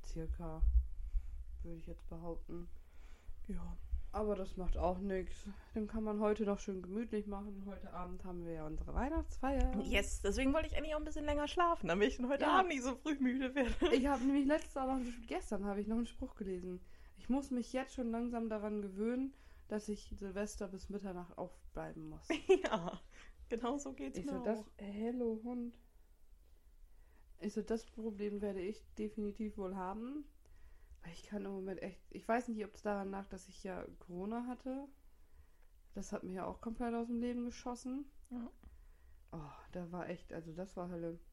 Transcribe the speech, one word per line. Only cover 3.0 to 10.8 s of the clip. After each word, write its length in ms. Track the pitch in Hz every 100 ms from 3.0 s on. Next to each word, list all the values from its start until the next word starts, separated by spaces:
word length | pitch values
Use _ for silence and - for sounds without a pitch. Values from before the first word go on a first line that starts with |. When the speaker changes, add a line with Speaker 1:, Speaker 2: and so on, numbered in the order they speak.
| - - - - -
Speaker 2:
Ja. 300 | 180 175 175 - - -
Speaker 1:
Aber 220 | 202 214 196
das 220 | 190 -
macht 180 | 175 -
auch 220 | 165 185
nix. 460 | 196 190 175 - 208 196 -
Dann 140 | 226 214
kann 160 | 220
man 160 | 214 208
heute 240 | 214 214
noch 160 | 202 202
schön 220 | - 190
gemütlich 460 | 180 202 240 214 208
machen. 360 | 196 208 196 196
Heute 280 | 190 185
Abend 320 | 180 180 180 185
haben 180 | 175 165
wir 60 |
ja 140 | 160 156
unsere 260 | 156 -
Weihnachtsfeier. 800 | 156 254 294 160 - 262 269 262 196 -
Speaker 2:
Yes, 360 | 202 208 -
deswegen 320 | 196 202 269
wollte 140 | 311 311
ich 80 |
eigentlich 180 | -